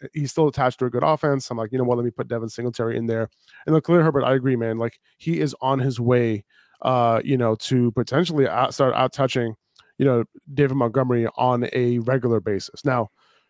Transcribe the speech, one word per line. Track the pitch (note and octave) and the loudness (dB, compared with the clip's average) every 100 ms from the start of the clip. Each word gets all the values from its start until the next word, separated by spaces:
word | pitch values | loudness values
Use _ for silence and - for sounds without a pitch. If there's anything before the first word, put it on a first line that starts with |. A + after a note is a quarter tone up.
| C#3 | -12
he's | D#3 C#3 | -6 -4
still | - D#3 | 0 0
attached | C3+ B2+ - | 2 -2 0
to | B2+ | -4
a | |
good | B2 | 0
offense. | D3+ D#3 D3+ C#3 - | 0 0 0 -2 -4
I'm | A#2 | -8
like, | A2 | -6
"You | C3 | -2
know | |
what, | B2 A#2+ | 0 0
let | A#2+ | -2
me | |
put | - A#2 | -6 -6
Devin | A#2 A2+ | -6 -8
Singletary | - A#2+ A2+ A#2 A#2 | -8 -6 -4 -4 -4
in | A#2 | -2
there." | A2+ A2+ _ _ - - | -4 -4 _ _ -10 0
And | |
then | D#3 | 2
Khalil | - E3+ | 4 4
Herbert, | D#3+ C#3 | 4 2
I | B2+ C3+ | 2 2
agree, | C3 B2 | 2 0
man, | A2+ A2+ | -2 -2
like, | A#2 - _ _ | -4 -8 _ _
he | E3 E3 | -4 -2
is | D3+ - | -2 -2
on | C3 C3+ | -2 0
his | C3 A#2+ | 0 -2
way, | A#2+ B2 A#2 G#2+ - _ _ - | 2 2 2 -2 -6 _ _ -6
uh, | - B2+ A#2 A2+ | 0 2 4 2
you | - C3 | 0 0
know, | A#2 A2 | 2 0
to | - C3 A#2+ | 0 2 2
potentially | A2+ A#2 C3+ E3+ D#3 C3 | 0 -2 0 0 2 0
out, | A2+ B2+ - | 2 -2 0
start | C3+ | 0
out | - C3 | 2 0
touching, | - C3+ C3 A#2 A2 _ _ _ - | 0 -2 0 -4 -6 _ _ _ -2
you | C3+ | 2
know, | A#2+ A2 - - | 2 -2 -8 -8
David | C#3 C#3 C3+ | 0 0 2
Montgomery | A#2+ A#2 B2+ A#2+ A#2 - | 0 0 0 0 0 0
on | B2+ B2 A#2+ | 0 2 0
a | - B2 A#2+ | 0 0 0
regular | A#2 C3 A#2+ A2+ | 0 0 0 0
basis. | G#2 G2 - - D3 | 0 -4 -6 -6 -2
Now, | B2+ G#2+ _ _ _ _ | -2 -2 _ _ _ _